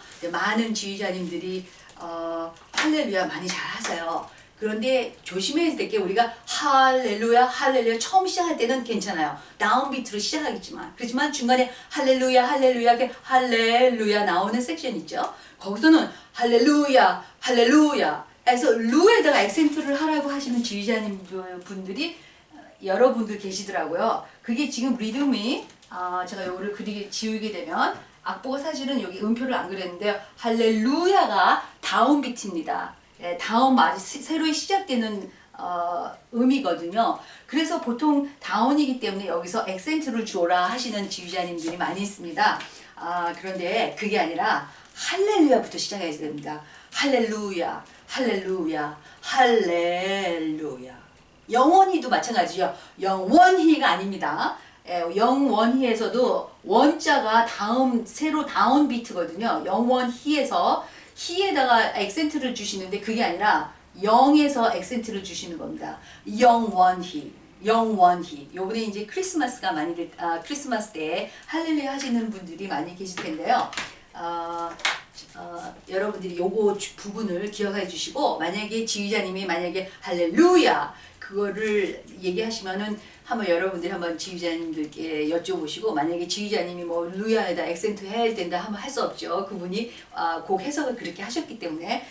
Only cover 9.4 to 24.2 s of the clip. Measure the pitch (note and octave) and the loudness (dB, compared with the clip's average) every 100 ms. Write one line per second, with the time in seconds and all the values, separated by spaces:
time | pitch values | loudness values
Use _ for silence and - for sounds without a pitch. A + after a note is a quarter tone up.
9.4 | - - G#3 B3 C#4 C4 - G#3 - D4+ | -14 -2 2 2 2 -4 -6 -6 -4 -4
10.4 | C#4 - - - - - A#3+ B3+ D4+ C#4+ | -4 -8 -10 -14 -14 -10 -6 -2 -2 0
11.4 | A#3+ B3+ B3 - - D4 C4 C4 B3+ B3+ | 2 4 2 -4 -8 0 4 4 6 4
12.4 | B3 C4 B3+ B3 A#3 A#3+ B3+ - - B3+ | 4 4 4 6 4 4 0 -4 2 2
13.4 | B3+ A3+ A3+ A#3+ B3+ A#3 G#3 G#3 F#3 F3 | 4 2 4 6 6 4 2 2 2 2
14.4 | G3+ A3+ B3 D#4+ B3+ E3 - - - - | 0 0 -2 -4 -6 -6 -6 -6 -6 -8
15.4 | - - G3+ G#3+ D#4 D#4+ A3+ - - - | -20 -12 -8 4 6 6 4 -8 -16 -2
16.4 | A#3+ A#3 C#4+ D4 C#4+ B3+ F#3+ - - - | 4 6 6 6 6 6 6 4 -6 -6
17.4 | - A#3+ A#3+ D4 D4+ B3+ - - - _ | 0 4 6 6 6 2 0 -2 -10 _
18.4 | A#3+ A#3+ D4 A#3 A3+ C4+ G4 A4+ D#4 C#4 | 2 4 4 2 4 6 8 8 6 4
19.4 | G#3 D#4+ D4 D4+ C4+ C#4 D#4+ D#4 C#4 C#4 | 4 4 2 2 -2 0 0 0 -2 -4
20.4 | B3+ A#3+ - G3+ G3+ A3 G#3 F#3+ F#3+ F#3+ | -2 -2 -2 -4 -2 -2 -2 -8 -10 -10
21.4 | F#3 F3+ F3+ F#3+ F#3 A#3 E4+ - - - | -10 -12 -12 -10 -8 -6 -6 -8 -20 -20
22.4 | _ - - - G3 G3 B3 A3+ G#3+ G3+ | _ -20 -20 -10 -2 4 4 2 -4 -6
23.4 | G3 G3 G3 F3+ D3+ E3+ A3+ - | -8 -8 -6 -6 -4 -2 0 -2